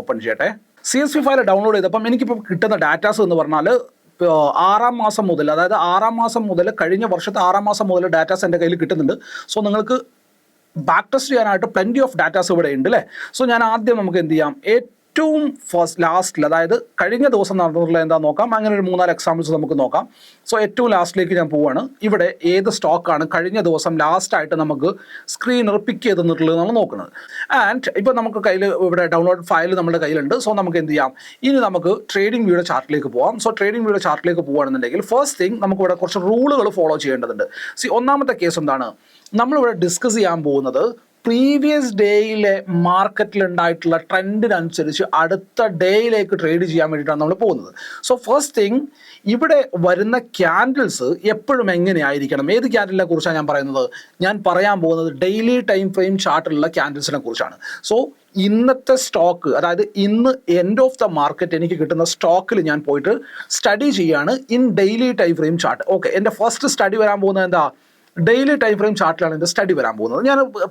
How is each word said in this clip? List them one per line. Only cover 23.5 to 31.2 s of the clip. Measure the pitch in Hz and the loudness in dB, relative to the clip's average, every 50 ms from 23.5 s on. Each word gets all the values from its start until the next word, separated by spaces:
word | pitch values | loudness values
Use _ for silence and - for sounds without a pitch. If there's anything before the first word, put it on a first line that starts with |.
| 196 220 180 170 | -2 -2 0 0
ദിവസം | 160 151 - 175 165 156 151 | 0 0 0 -2 -2 0 0
ലാസ്റ്റായിട്ട് | 156 165 151 - - 220 175 156 156 165 160 156 | 2 2 0 0 0 -2 -2 -2 -2 -2 -2 -2
നമുക്ക് | 151 147 135 139 175 202 - - - - - - - - | -2 -2 -2 -2 -2 -2 -4 -10 -20 -20 -18 -14 -14 -12
സ്ക്രീനർ | - - 240 247 247 233 208 202 202 208 | -6 -4 -2 0 0 2 0 0 0 -2
പിക്ക് | 247 220 - - | -4 -6 -4 -2
ചെയ്ത് | 226 190 175 170 | 0 0 2 2
തന്നിട്ടുള്ളത് | 170 160 151 160 156 165 | 0 0 0 0 0 2
എന്നാണ് | 165 170 202 240 226 | 0 0 0 0 0
നോക്കുന്നത്. | 185 - 117 98 - - - - - - - - - - - 262 | 0 -2 -4 -8 -12 -14 -16 -20 -18 -14 -12 -10 -6 -2 0 0
And | 220 196 233 254 262 - - 196 202 | 2 0 0 -2 -4 -6 -4 -2 0
ഇപ്പം | 262 254 233 | 0 0 0
നമുക്ക് | 226 226 202 214 196 214 | 0 -4 -4 -2 0 0
കയ്യിൽ | 185 190 196 196 180 170 185 | 0 0 0 0 0 0 0
ഇവിടെ | 180 170 175 175 165 170 | 2 2 2 0 2 2
ഡൗൺലോഡ് | 165 170 180 185 180 170 - 190 | 2 2 2 2 0 0 0 0
ഫയൽ | 160 165 180 190 185 | 0 0 0 0 0
നമ്മുടെ | 170 170 165 170 160 | 0 0 0 0 0
കയ്യിലുണ്ട്. | 147 156 156 139 143 214 262 - | -2 -2 -2 -2 -2 -2 -2 -2
So, | 214 214 208 | -2 -2 0
നമുക്ക് | 190 175 165 170 156 | 0 0 -2 -2 -2
എന്ത് | 151 151 | 0 0
ചെയ്യാം, | 151 135 131 - - | 0 0 -2 -4 -8